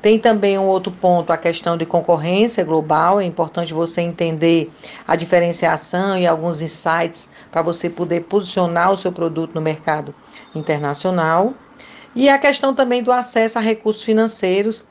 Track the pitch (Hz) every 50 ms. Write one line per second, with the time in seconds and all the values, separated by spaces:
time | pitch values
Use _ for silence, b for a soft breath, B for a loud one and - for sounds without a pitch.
0 | - 214 220 220 220 233 220 208 196 202 196 196 190 190 190 185 185 196 180 -
1 | - 185 180 175 165 170 170 160 - 170 165 - - 175 170 165 165 165 - 175
2 | 165 - 170 156 151 170 180 196 220 240 220 - 180 156 160 160 151 156 156 156
3 | 165 175 190 208 196 175 170 - 170 156 - 175 170 160 165 156 170 165 165 -
4 | 170 170 165 - 170 165 160 156 160 165 170 165 151 165 B B B B B B
5 | B B 165 170 170 170 190 175 175 170 170 - - 165 160 151 - - - 180
6 | 190 202 190 185 180 170 165 160 160 175 170 147 165 156 - - - 170 160 170
7 | 170 170 165 - - - B B B B - 165 165 170 170 170 - 170 170 -
8 | 175 170 170 170 170 - - 208 196 180 - 190 180 170 170 170 175 185 196 180
9 | - 185 180 180 170 165 156 160 165 160 - 165 156 156 156 156 - - 151 151
10 | 147 143 143 - B B B B B B - 160 151 - 156 147 147 143 147 143
11 | - 185 185 180 160 160 160 170 196 240 269 - - - B B B B B B
12 | B B B 233 262 277 277 277 277 285 269 - - 269 269 - 269 240 247 247
13 | 233 247 247 247 233 - - 233 220 226 220 233 214 220 220 220 - 220 214 214
14 | - - 220 220 226 226 220 - - 185 185 196 208 220 220 - - _